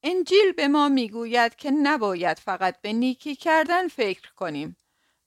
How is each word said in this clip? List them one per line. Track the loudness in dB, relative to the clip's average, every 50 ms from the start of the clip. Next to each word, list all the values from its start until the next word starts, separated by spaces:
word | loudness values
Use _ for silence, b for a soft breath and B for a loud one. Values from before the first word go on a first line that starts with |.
انجیل | -6 -2 -2 -2 0 2 4 4 4 4
به | 2 0 0 2
ما | 2 2 4 4
می‌گوید | 2 0 0 -2 -6 -8 -6 -2 0 2 2 0 -2
که | _ -4 -2
نباید | 0 2 2 2 2 0 0 -2 -2 0 -2 -2 -2 -2
فقط | -4 -6 -4 -2 -2 -2 -4 -4
به | -8 -4
نیکی | -2 0 0 -2 -2 -4 -8 -10 -10
کردن | -6 -2 2 2 2 2 2 0 0 0 -2
فکر | -4 -4 -4 -4 -4 -6 -10 -20
کنیم، | _ _ -8 -8 -6 -8 -8 -10 -14 -18 _ _ _ _ _ _ _ _ _